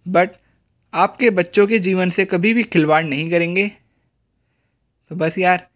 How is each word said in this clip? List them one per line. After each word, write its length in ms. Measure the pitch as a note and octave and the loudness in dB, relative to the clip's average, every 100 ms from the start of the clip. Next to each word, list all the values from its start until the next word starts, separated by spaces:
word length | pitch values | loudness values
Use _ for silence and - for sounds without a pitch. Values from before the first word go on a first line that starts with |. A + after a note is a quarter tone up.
| F3+ | -2
but 320 | F3+ F#3 - _ _ _ _ _ | 0 0 -4 _ _ _ _ _
आपके 360 | - G3 - A#3+ | -2 -2 0 0
बच्चों 340 | F#3 F3+ G#3 G3+ | 2 0 2 2
के 120 | A3+ | 2
जीवन 320 | F3+ F#3 F3+ | 0 0 0
से 140 | F3 | -2
कभी 300 | F#3+ F3+ G#3 | -2 0 0
भी 80 | A#3 | 0
खिलवाड़ 400 | A3 F3 D3+ D#3 | 0 0 2 0
नहीं 240 | D#3+ C#3 E3 | 0 -6 -2
करेंगे। 360 | E3+ E3+ F3+ G3+ | -2 -2 -2 -4
तो 1500 | - _ _ _ _ _ _ _ _ _ _ _ _ - E3 | -8 _ _ _ _ _ _ _ _ _ _ _ _ -14 -6
बस 220 | D#3+ F#3 | -4 0
यार 280 | F3+ F3+ - | 0 0 -4